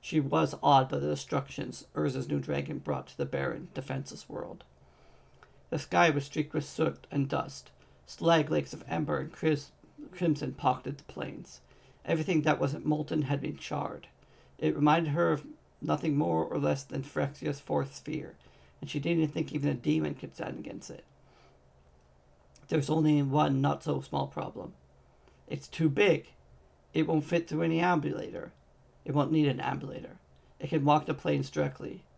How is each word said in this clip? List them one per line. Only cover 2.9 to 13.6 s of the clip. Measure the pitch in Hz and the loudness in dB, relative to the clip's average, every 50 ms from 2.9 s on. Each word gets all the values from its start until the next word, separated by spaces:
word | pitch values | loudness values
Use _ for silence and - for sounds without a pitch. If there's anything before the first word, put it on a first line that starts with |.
| 143 131 131 - | -4 -4 -6 -10
to | - | -6
the | - 139 | -6 -6
barren, | 135 - 135 139 131 117 - - - - | -2 -2 -2 -2 -2 -4 -6 -10 -10 -10
defenseless | 170 - - 135 135 139 - - - - | -10 -6 -4 -6 -6 -6 -8 -12 -16 -14
world. | - - - - - - - - - - _ - - _ _ - - - - - - - - - - - - - - | -12 -10 -10 -8 -10 -12 -14 -16 -20 -20 _ -20 -20 _ _ -20 -20 -20 -20 -20 -20 -20 -20 -20 -20 -20 -20 -8 -4
The | - | -4
sky | 147 - - 180 175 175 165 | -4 -4 2 4 6 6 6
was | 147 143 139 | 4 2 -2
streaked | - - 160 147 - - | -2 -4 -4 -4 -2 -2
with | 156 139 | -4 -4
soot | - - - 160 151 - - - - | -4 -2 0 0 0 0 -4 -14 -4
and | - 143 139 135 | 0 0 0 0
dust. | 147 139 - 139 - - - - - - - - - - - | 0 -2 -4 -4 -8 -14 -16 -18 -20 -20 -20 -20 -20 -20 -20
Slag | - - - 165 165 170 160 143 139 | -20 -10 0 4 6 6 6 4 2
lakes | 156 151 139 - - | 0 -2 -2 -2 -10
of | 139 - | -12 -8
ember | - 165 165 151 151 151 139 | -6 -4 -4 -2 0 -2 -2
and | 135 143 | -2 -6
cris-, | - - - 160 151 139 - - _ _ - - _ - - - | -8 0 2 2 2 2 -2 -10 _ _ -20 -20 _ -18 -18 -16
crimson | - - 170 170 151 143 - 135 127 | -6 0 2 2 2 2 0 -6 -6
pocketed | - - 139 131 135 - 139 139 | 0 0 0 0 0 -4 -8 -10
the | - - | -10 -12
plains. | - - - - - - - - - - - - _ - - - - - _ - | -14 -10 -8 -8 -8 -8 -12 -14 -16 -18 -20 -20 _ -20 -20 -20 -20 -20 _ -4
Everything | - 165 156 156 139 175 160 147 | -2 0 0 0 2 2 2 4
that | 156 147 - | 2 2 2
wasn't | - 139 139 - - | 0 -2 -2 -2 0
molten | 156 151 151 147 - - 156 139 | 0 0 0 0 -2 -2 -2 0
had | 135 147 135 | 0 0 -2
been | 127 139 147 | -2 -4 -6
charred. | 143 | -8